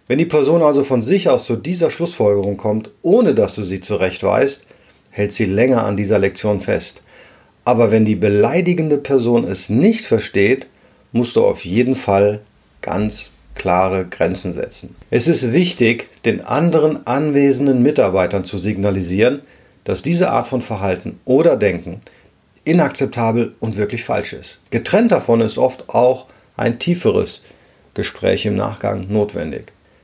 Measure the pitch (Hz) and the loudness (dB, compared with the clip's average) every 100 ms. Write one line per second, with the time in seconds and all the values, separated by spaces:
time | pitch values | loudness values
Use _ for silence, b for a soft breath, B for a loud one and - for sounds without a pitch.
0 | - 131 170 151 139 170 156 139 139 127 | -4 -2 0 2 2 4 4 2 2 0
1 | 113 190 175 127 - 113 117 180 170 - | 0 0 2 0 0 -4 -4 -2 -2 -2
2 | 170 - 107 101 98 98 110 107 - - | -6 0 0 2 -2 -4 -4 -4 -6 -6
3 | 170 214 214 117 101 - 98 95 - 104 | 2 4 4 2 0 -2 -6 -6 -4 -2
4 | 92 - 95 104 139 139 _ b b b | -2 0 0 2 0 -2 _ b b b
5 | b - 104 - 104 98 131 123 104 101 | b -4 -4 -2 -2 2 2 2 0 -2
6 | 101 104 98 - 107 104 - 104 - - | 0 2 0 -2 -2 -2 -2 -4 -4 -14
7 | b b b b b b - 117 117 110 | b b b b b b 0 2 4 4
8 | 107 98 104 101 113 160 180 175 156 147 | 2 2 2 2 2 2 0 0 0 -2
9 | - 135 117 117 92 95 - 110 185 220 | 2 0 2 0 0 -6 -2 2 2 2
10 | - 113 - 104 101 131 - b b b | 0 -2 0 0 2 2 -4 b b b
11 | b 117 120 113 104 90 90 101 123 131 | b -2 0 2 2 0 -2 0 0 0
12 | - 98 104 104 - _ _ _ - 98 | 0 2 2 0 -10 _ _ _ -6 -4
13 | 107 - - - _ - 95 90 95 95 | -4 -6 -10 -16 _ -8 0 2 2 0
14 | 90 - 87 - 92 90 - - - - | -4 -2 -2 -2 -6 -8 -8 -10 -14 -20
15 | - 127 170 165 127 131 180 - 117 117 | -4 0 2 2 2 2 0 2 2 0
16 | - _ 117 101 - 127 170 160 147 - | -6 _ -4 -4 -2 0 2 4 2 0
17 | - 131 151 139 139 127 139 127 127 151 | -4 -2 0 2 4 4 2 4 2 4
18 | 104 95 90 98 90 101 92 98 101 95 | 2 2 0 -2 -4 -6 -4 -2 -2 -2
19 | 87 92 117 139 b b b b - 95 | -2 0 0 0 b b b b -8 -6
20 | 139 170 175 117 120 127 120 104 98 92 | -2 0 0 0 -2 -6 -6 -4 -4 -4
21 | 92 - - 131 170 127 101 87 - 113 | -6 -12 0 2 4 2 0 -2 -8 -14
22 | b b b b _ _ - 175 143 - | b b b b _ _ 0 2 2 0
23 | 131 - 113 113 117 - 113 104 101 117 | -4 -2 0 0 -2 -4 -6 -4 -4 -4
24 | - 107 - - - - _ 117 117 196 | -4 -4 -6 -10 -14 -16 _ -6 0 2
25 | 233 165 - 117 110 - 127 - - 110 | 4 2 2 2 2 0 0 -2 -4 2
26 | 123 127 - b b - 117 117 - 175 | 2 2 -6 b b -4 -4 -2 -2 0
27 | 113 98 92 - b b b b b - | 2 0 -2 -6 b b b b b -8
28 | 92 - 98 95 110 98 104 104 104 101 | -8 -4 -2 0 -2 -2 -4 -6 -6 -6
29 | 95 104 104 90 80 - - _ b b | -4 -2 -2 -4 -8 -10 -14 _ b b